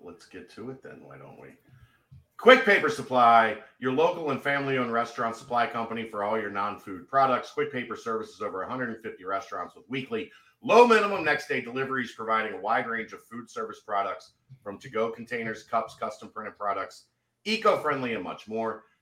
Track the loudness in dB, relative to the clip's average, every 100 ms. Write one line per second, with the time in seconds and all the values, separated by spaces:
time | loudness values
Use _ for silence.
0 | -20 -20 -20 -20 -18 -16 -14 -14 -16 -20
1 | -20 -20 -20 -20 -20 -20 _ -20 -20 _
2 | _ -20 _ 4 10 10 8 4 4 -2
3 | 0 6 8 8 6 0 -10 -6 -2 2
4 | 2 2 -4 -4 -2 -2 0 -2 0 0
5 | -2 -4 -6 -6 -4 -2 0 -2 -6 -6
6 | -6 -4 -2 -2 -2 -4 -6 -6 -12 -14
7 | -2 2 2 2 -2 -4 -4 -4 -8 -8
8 | -6 -6 -6 -10 -8 -6 -8 -6 -8 -8
9 | -12 -12 -8 -8 -6 -10 -10 -14 -10 -8
10 | -6 -8 -8 -16 _ _ 4 8 8 6
11 | 2 0 0 -2 -2 -6 -4 -6 -4 -4
12 | -6 -8 -2 -2 -2 -6 -2 -2 -2 -6
13 | -8 -14 -16 -16 -12 -10 -10 -10 -6 -2
14 | -2 -6 -14 _ _ -18 -14 -14 -8 -4
15 | -2 -4 -8 -8 -8 -10 -4 -4 -4 -8
16 | -10 -10 -16 -14 -14 -8 -4 -4 -6 -12
17 | _ _ _ _ -6 0 2 2 0 -2
18 | -2 -6 -8 -12 -8 -6 -4 -6 _ _